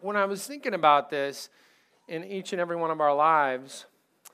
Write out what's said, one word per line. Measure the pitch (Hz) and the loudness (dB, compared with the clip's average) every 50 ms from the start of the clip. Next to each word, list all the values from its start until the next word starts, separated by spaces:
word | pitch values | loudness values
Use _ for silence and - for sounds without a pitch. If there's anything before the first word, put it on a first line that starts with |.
when | - 196 208 | -8 -4 -2
I | 208 196 | 0 0
was | 196 196 196 - | 0 -2 -6 -8
thinking | - 285 294 285 262 202 | -12 -12 -10 -6 -6 -2
about | 170 156 151 147 143 143 - | 2 6 6 6 6 4 0
this, | 151 143 139 139 139 - - - _ _ _ _ _ _ _ _ _ _ _ | -4 -4 -4 -4 -6 -8 -14 -18 _ _ _ _ _ _ _ _ _ _ _
in | - 170 160 175 | -12 -12 -10 -10
each | 196 196 190 185 - | -10 -10 -10 -8 -6
and | 202 175 | -4 -4
every | 175 170 170 | -4 -4 -4
one | 170 165 160 | -2 -2 -2
of | 160 156 | 0 2
our | 151 147 143 | 2 2 4
lives, | 143 151 160 160 151 143 135 131 127 135 135 - - - - _ _ _ _ _ _ - - | 4 4 4 4 4 4 2 0 -4 -8 -12 -18 -18 -20 -20 _ _ _ _ _ _ -20 -20